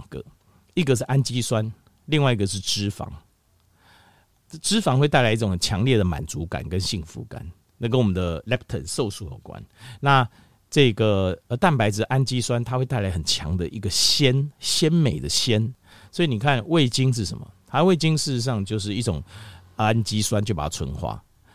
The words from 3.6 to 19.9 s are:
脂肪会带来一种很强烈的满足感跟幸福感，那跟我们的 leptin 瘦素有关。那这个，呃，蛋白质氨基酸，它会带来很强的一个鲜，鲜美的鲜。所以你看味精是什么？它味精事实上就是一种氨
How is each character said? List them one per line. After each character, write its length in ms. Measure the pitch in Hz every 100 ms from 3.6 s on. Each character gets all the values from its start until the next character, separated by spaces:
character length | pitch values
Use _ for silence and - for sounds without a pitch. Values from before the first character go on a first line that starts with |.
| _ _ _ - _ _ _ _ _ 156
脂 180 | - 220
肪 200 | 185 127
会 80 | 147
带 160 | 143
来 100 | 120
一 20 | 113
种 140 | 107
很 80 | 90
强 260 | - 95
烈 140 | 120 117
的 80 | 92
满 180 | 76 80
足 180 | 73 82
感 180 | 76 -
跟 100 | 90
幸 220 | 90 -
福 220 | 78 -
感， 200 | - - 78 - _ -
那 100 | 120
跟 100 | 127
我 60 | 110
们 80 |
的 260 | 92 90 82
leptin 420 | - 123 - 98 73
瘦 240 | - 139
素 160 | - 90
有 120 | 67
关。 240 | - - - _ 127 117
那 280 | 139 139 120 _ _ _ _
这 240 | - 127
个， 420 | 98 110 98 92 90 -
呃， 100 | 123
蛋 180 | 190 139
白 140 | 107
质 140 | 104
氨 200 | 113 131
基 160 | 131 127
酸， 240 | 113 120
它 140 | 120 127
会 80 | 127
带 140 | 127
来 100 | 98
很 140 | 90
强 340 | 76 - 78 90
的 100 | 82
一 100 | 110
个 100 | 101
鲜， 580 | - - - 139 131 147 -
鲜 340 | - - 160
美 260 | 170 143 76
的 80 | 71
鲜。 460 | - - 107 113 127 _ - -
所 120 | -
以 40 | 170
你 100 | 113
看 260 | 135 131 -
味 200 | 165 131
精 240 | 123 131
是 140 | 120 90
什 100 | -
么？ 160 | - - _
它 140 | 131
味 140 | 180 170
精 180 | 160 156
事 160 | - 127
实 40 |
上 240 | 120 113
就 140 | 95 107
是 160 | 101
一 80 | 101
种 220 | 110 78 - - - - - -
氨 260 | 110